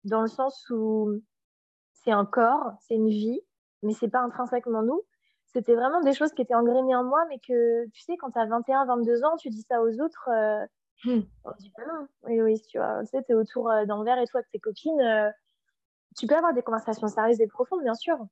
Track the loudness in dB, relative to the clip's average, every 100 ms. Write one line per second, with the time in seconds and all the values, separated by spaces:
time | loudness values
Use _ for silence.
0 | -2 -2 -2 -2 -4 -4 -8 -4 0 0
1 | 0 -4 _ _ _ _ _ _ _ _
2 | 0 2 2 2 4 2 -2 -10 _ 0
3 | 2 0 -2 -4 _ _ _ _ -6 -2
4 | -2 0 -2 -4 -4 -4 -2 -2 0 -2
5 | -6 _ _ _ _ -4 2 2 4 2
6 | 2 2 0 -2 0 2 4 2 2 0
7 | 2 0 0 -6 -2 2 2 2 -4 -12
8 | -10 -8 -6 -2 0 -2 0 0 2 0
9 | 2 2 2 0 -6 -12 -2 0 0 0
10 | -4 -4 -4 0 0 -2 -6 _ _ _
11 | -2 -2 -2 -12 -16 -16 -20 -16 -10 -10
12 | -12 _ -4 2 2 0 _ -4 -2 -4
13 | -4 -6 0 0 2 -2 0 0 0 -2
14 | 0 0 0 -4 -6 -8 -8 -6 -2 0
15 | 2 2 0 -4 _ _ _ _ _ _
16 | _ -10 0 2 2 0 -2 -6 -4 -4
17 | -2 0 2 4 2 0 -4 -2 -2 -2
18 | -2 -4 -4